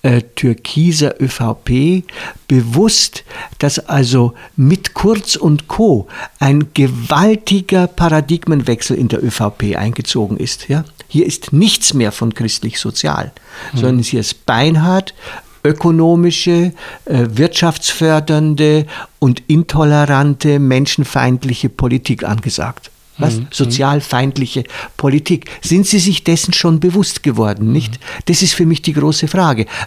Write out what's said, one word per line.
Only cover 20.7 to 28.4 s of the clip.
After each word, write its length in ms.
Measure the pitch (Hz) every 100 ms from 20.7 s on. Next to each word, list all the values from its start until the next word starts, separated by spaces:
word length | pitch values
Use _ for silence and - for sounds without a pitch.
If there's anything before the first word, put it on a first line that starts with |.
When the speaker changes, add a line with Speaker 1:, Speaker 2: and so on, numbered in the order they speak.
| 131 143 - 139 135 123 127 135 120 131
Speaker 1:
Politik 540 | - 123 127 - 110
angesagt. 680 | - 107 110 - 95 - - _ _ -
Was? 200 | 156 113
Speaker 2:
Mhm. 100 | 131
Speaker 1:
Sozialfeindliche 1160 | - 123 127 139 143 - 127 135 139 127 131 123 - - -
Politik. 540 | 139 147 151 160 - -
Sind 260 | - 175 196
Sie 120 | 202
sich 240 | 180 180
dessen 300 | - 165 -
schon 260 | - 170 160
bewusst 440 | 180 190 190 -
geworden, 480 | 147 110 107 101 110
nicht? 220 | 139 110
Speaker 2:
Mhm. 40 | 113 - - -
Speaker 1:
Das 180 | 170